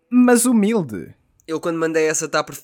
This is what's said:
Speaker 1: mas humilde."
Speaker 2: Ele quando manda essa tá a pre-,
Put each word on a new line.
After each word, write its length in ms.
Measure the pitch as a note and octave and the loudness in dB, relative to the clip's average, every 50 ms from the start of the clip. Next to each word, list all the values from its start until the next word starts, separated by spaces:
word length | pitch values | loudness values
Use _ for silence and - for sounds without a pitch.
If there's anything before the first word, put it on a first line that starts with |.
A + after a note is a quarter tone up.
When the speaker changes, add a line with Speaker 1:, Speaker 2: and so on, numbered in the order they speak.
| _ _ | _ _
Speaker 1:
mas 340 | B3 B3 B3 B3 A#3+ A#3 A#3 | 2 4 4 6 4 4 2
humilde." 680 | C4 A#3+ G#3+ G3 G#3+ A#3 G#3 D#3+ A#2 G#2 E2+ - - - _ _ _ _ _ _ | 2 2 2 2 0 0 -2 -4 -6 -8 -12 -12 -14 -18 _ _ _ _ _ _
Speaker 2:
Ele 140 | E3 D#3+ D3+ | -8 -8 -6
quando 180 | - E3+ E3 D#3+ | -4 -6 -4 -2
manda 220 | E3 D#3+ D#3+ D#3+ | -2 -2 0 0
essa 280 | D#3+ D#3 D3+ D3+ D#3+ C#3+ | 0 0 -2 -4 -4 -4
tá 120 | D3+ D3+ | -4 -4
a 40 | D3+ | -4
pre-, 140 | - C3+ - | -6 -10 -14